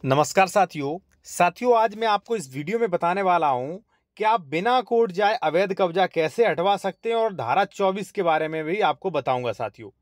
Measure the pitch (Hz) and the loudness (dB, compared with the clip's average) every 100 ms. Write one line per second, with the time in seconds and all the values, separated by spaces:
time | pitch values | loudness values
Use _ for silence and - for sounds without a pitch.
0 | 135 135 147 - 190 208 180 151 139 170 | 0 0 2 2 2 2 0 -2 -6 -8
1 | _ _ - - 175 175 247 233 220 208 | _ _ -16 0 0 2 2 4 2 0
2 | 226 202 - 233 135 131 147 226 226 170 | -2 -2 -2 -6 -6 -10 -6 -2 -2 0
3 | 170 185 190 175 151 127 131 180 _ _ | 0 0 2 2 2 0 -4 -10 _ _
4 | _ - 214 226 143 156 208 254 247 233 | _ -4 0 0 0 -2 0 0 2 0
5 | 226 175 202 214 160 156 196 190 190 170 | 0 2 0 0 0 0 0 0 0 0
6 | 185 165 156 - 226 151 185 202 196 - | 0 0 -2 2 0 2 0 0 -2 -6
7 | 226 226 226 185 117 151 196 - 196 190 | -4 0 -2 -2 -2 0 0 0 -2 -2
8 | 190 - 170 156 156 160 156 202 180 143 | -8 -2 0 2 0 -4 -4 0 0 0
9 | 190 151 135 127 123 104 110 - 104 _ | -2 -2 -2 -2 -2 -4 -8 -10 -20 _